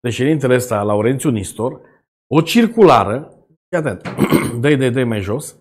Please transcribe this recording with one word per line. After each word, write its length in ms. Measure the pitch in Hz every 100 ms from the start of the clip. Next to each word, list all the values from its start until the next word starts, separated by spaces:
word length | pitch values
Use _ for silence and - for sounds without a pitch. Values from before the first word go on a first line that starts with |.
președintele 540 | 120 117 131 156 131
ăsta, 280 | 127 - 107
Laurențiu 480 | 101 104 110 131 156
Nistor, 500 | 113 98 - 117 151 _ _ _ _ _
o 140 | 143
circulară, 1040 | 160 240 226 233 190 120 95 120 160 _ _ _ _
fii 100 | 175
atent, 240 | 151 92 - - -
<clears throat> 300 | - - 120
dă-i, 160 | 127 143
dă-i, 140 | 131
dă-i 140 | 120
mai 160 | 123 110
jos 360 | 95 107 - -